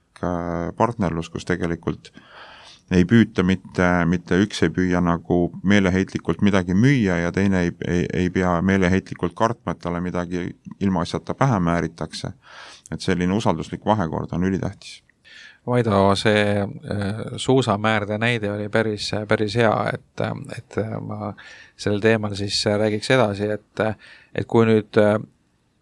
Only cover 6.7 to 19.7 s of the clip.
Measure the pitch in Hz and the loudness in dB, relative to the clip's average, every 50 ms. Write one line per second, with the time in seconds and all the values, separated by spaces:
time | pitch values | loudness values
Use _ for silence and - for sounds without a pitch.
6.7 | 90 98 117 139 143 127 104 95 87 85 85 87 - 95 98 98 95 92 87 87 | 2 4 4 4 4 4 2 2 0 0 -2 0 0 0 0 2 2 2 0 0
7.7 | - - - - 87 90 - - - 87 92 87 90 95 92 90 87 82 87 98 | -2 -4 -4 -2 0 0 0 0 -2 -2 -2 0 0 0 0 2 2 2 2 2
8.7 | 98 95 92 87 95 95 - - - - - 85 - - 113 113 113 - - 90 | 2 4 4 2 2 0 -2 -4 -6 -6 -6 -6 0 0 0 0 0 -2 -6 -8
9.7 | 82 - - 85 87 87 90 90 87 90 87 87 90 87 90 95 - _ _ - | -8 -6 -6 -6 -6 -4 -4 -4 -4 -4 -4 -4 -6 -6 -8 -8 -12 _ _ -20
10.7 | - - 98 98 92 87 87 - - 82 - - 87 - 135 135 117 95 87 82 | -8 -4 -2 0 0 0 -2 -2 -4 -6 -6 -6 -2 0 0 2 2 2 2 0
11.7 | 85 85 82 80 82 - 80 - - - - - - _ _ - - - - - | 0 0 -2 -4 -6 -8 -10 -10 -10 -10 -12 -12 -12 _ _ -20 -20 -20 -20 -20
12.7 | - - - - 80 - - 95 90 87 87 90 98 110 - 107 85 78 76 - | -20 -20 -14 -12 -12 -6 -2 -2 0 0 0 0 0 0 0 0 -2 -2 -4 -8
13.7 | 90 - - 98 107 104 85 78 80 80 78 - 80 85 90 95 95 87 - 101 | -10 -4 -2 -2 0 0 -2 -2 -4 -6 -6 -4 -4 -2 0 0 0 -2 -4 -6
14.7 | 101 - - - - - _ _ _ _ _ - - - - - - _ _ 120 | -8 -10 -16 -20 -20 -20 _ _ _ _ _ -20 -20 -20 -20 -20 -20 _ _ -2
15.7 | 123 123 113 113 98 98 98 101 98 - - 110 107 107 104 104 101 101 101 - | -2 0 2 4 4 6 6 4 4 2 2 2 2 4 2 2 0 0 -2 -4
16.7 | - - - - 98 101 101 98 107 - - - 123 104 - - 131 135 123 117 | -8 -10 -10 -8 -6 -4 -4 -4 -6 -6 -8 -10 -10 -4 0 2 2 4 4 2
17.7 | 98 101 107 110 110 104 101 98 107 107 113 120 120 113 104 101 104 104 104 101 | 0 0 0 0 0 0 -2 -4 -2 -2 0 0 0 0 -2 -4 -4 -6 -4 -2
18.7 | - 113 110 110 104 101 - - 101 104 107 98 107 107 110 101 98 120 117 107 | 0 0 0 0 -2 -4 -6 -6 -6 -4 -2 0 0 0 0 0 0 2 2 2